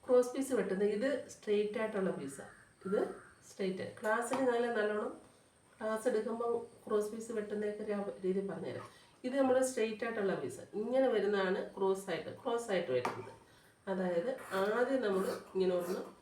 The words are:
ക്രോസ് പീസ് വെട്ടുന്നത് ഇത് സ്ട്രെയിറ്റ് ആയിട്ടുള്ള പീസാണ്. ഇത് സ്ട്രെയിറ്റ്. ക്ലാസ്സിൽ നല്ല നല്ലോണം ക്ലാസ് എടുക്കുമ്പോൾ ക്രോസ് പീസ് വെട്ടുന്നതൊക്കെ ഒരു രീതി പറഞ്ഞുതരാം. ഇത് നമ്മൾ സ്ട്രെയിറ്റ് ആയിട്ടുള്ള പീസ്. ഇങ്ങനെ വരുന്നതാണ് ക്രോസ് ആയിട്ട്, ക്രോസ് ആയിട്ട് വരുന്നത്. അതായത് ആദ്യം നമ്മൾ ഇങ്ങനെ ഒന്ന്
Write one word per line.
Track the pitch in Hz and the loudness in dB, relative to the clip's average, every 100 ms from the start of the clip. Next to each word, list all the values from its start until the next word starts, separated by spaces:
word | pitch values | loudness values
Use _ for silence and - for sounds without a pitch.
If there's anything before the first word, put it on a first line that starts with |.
| - | 6
ക്രോസ് | 247 240 | 6 6
പീസ് | 269 269 240 | -2 0 0
വെട്ടുന്നത് | 196 190 202 208 | 0 2 2 2
ഇത് | 262 277 - | 0 0 -4
സ്ട്രെയിറ്റ് | - - 208 208 226 | -12 0 2 2 0
ആയിട്ടുള്ള | 220 196 185 160 | -2 0 0 -2
പീസാണ്. | 139 - - - - _ 190 | -6 -10 -16 -18 -20 _ 0
ഇത് | 214 359 - - - - | 0 0 -4 -16 -20 -20
സ്ട്രെയിറ്റ്. | - 190 185 - - | -4 -2 -2 -6 -4
ക്ലാസ്സിൽ | 220 226 240 254 254 | 0 0 0 2 2
നല്ല | 233 240 220 | 2 0 0
നല്ലോണം | 208 208 240 - - - _ _ _ - | 0 0 -4 -8 -18 -20 _ _ _ -6
ക്ലാസ് | 220 220 254 | -4 0 0
എടുക്കുമ്പോൾ | 220 220 226 233 233 - - | 0 -2 -2 -2 -2 -4 -16
ക്രോസ് | - 208 208 | -2 0 0
പീസ് | 226 - 220 | -6 -6 -6
വെട്ടുന്നതൊക്കെ | 208 208 208 208 214 | -4 -2 -2 -4 -4
ഒരു | 202 196 - 185 | -4 -4 -2 0
രീതി | 190 190 | 0 -2
പറഞ്ഞുതരാം. | - 127 - - - - - 254 | -6 -6 -8 -12 -18 -20 -8 -2
ഇത് | 269 | 2
നമ്മൾ | 262 254 254 | 6 6 4
സ്ട്രെയിറ്റ് | 233 220 214 226 | 2 0 0 -4
ആയിട്ടുള്ള | 220 196 160 | 0 0 0
പീസ്. | 143 - - 202 | -4 -8 -8 -4
ഇങ്ങനെ | 226 262 262 220 | 0 4 4 4
വരുന്നതാണ് | 196 202 185 196 - - | 2 2 2 0 -2 0
ക്രോസ് | 190 190 - | 2 2 -2
ആയിട്ട്, | 165 - - | -6 -6 -8
ക്രോസ് | 262 233 233 | -2 -2 0
ആയിട്ട് | 185 - 127 | 0 2 0
വരുന്നത്. | 120 107 - - - - - _ - | 0 -6 -12 -16 -20 -20 -20 _ -4
അതായത് | 190 185 170 233 262 - 190 | -2 2 2 0 -4 -4 0
ആദ്യം | 202 226 254 262 214 | 2 2 2 2 2
നമ്മൾ | 190 202 - - 190 | 2 0 -4 -6 0
ഇങ്ങനെ | 185 180 | 2 2
ഒന്ന് | 175 208 - - | 0 -4 -6 -14